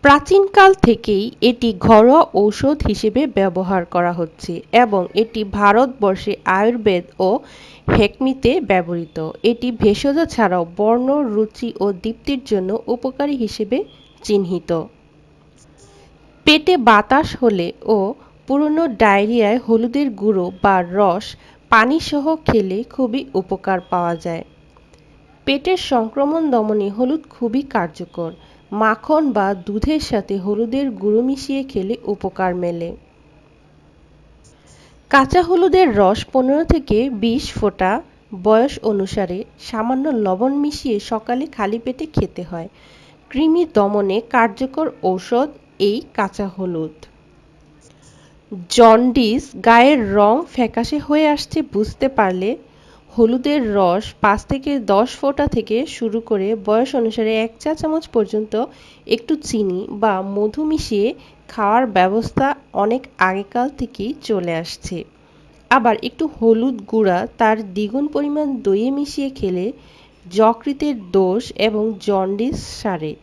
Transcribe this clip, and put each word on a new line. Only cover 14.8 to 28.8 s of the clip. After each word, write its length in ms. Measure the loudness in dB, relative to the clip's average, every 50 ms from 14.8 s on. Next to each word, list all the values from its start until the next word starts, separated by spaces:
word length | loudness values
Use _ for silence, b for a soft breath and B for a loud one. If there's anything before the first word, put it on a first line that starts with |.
| -4 -8 _ _ _ _ _ _ _ _ _ _ _ _ _ _ _ -20 b b b b b b b b b _ _ -20 _ _ _
পেটে 280 | 4 4 4 4 2 2 4
বাতাস 500 | 6 6 6 6 4 4 2 2 2 -2 -4
হলে 320 | 0 0 0 2 0 -4 -4 -6 -10 -2
ও 120 | 0 0 2 2 -2 -4 b b b b b _
পুরনো 400 | -2 0 0 2 2 2 0 0 -2 0 2
ডায়রিয়ায় 580 | 4 4 4 4 2 2 2 2 2 2 2 0
হলুদের 500 | 0 0 0 2 0 0 -2 -2 -2 -2
গুঁড়ো 360 | -4 -2 -2 0 0 0 -2 -4 -6 0
বা 140 | 2 2 2 2 0 -2
রস 340 | 0 2 2 2 2 0 -4 -10 -18 b b b b b b _
পানি 280 | 4 4 4 4 2 -2
সহ 240 | -2 -2 -4 -2 0 0 -2 -2 -2
খেলে 340 | 0 0 0 0 0 -4 -6 -6
খুবই 360 | -8 -4 -4 -2 -2 -2 -6 -6 -4 -4
উপকার 440 | -4 -4 -4 -8 -6 -2 -2 -2 -2 -2 -4
পাওয়া 240 | -4 -2 -2 -2 -4
যায়। 280 | -4 -6 -8 -8 -8 -10 -14 _ _ _ _ _ _ _ _ b b b b b b b _ _ _ _
পেটের 340 | -2 -2 0 0 -2 -2 -2 -2 -2
সংক্রমণ 520 | 0 0 0 -2 -2 -2 0 0 0 0 0 0
দমনে 380 | 0 0 0 0 0 -2 -2 -2
হলুদ 320 | -2 -2 -2 0 -2 -4 -6 -12
খুবই 320 | -10 -6 -6 -2 -2 -4
কার্যকর। 720 | -4 -2 -4 -4 -4 -4 -6 -12 -16 -14 -10 -8 -8 -8 -10 b b b b b b b
মাখন 500 | -4 0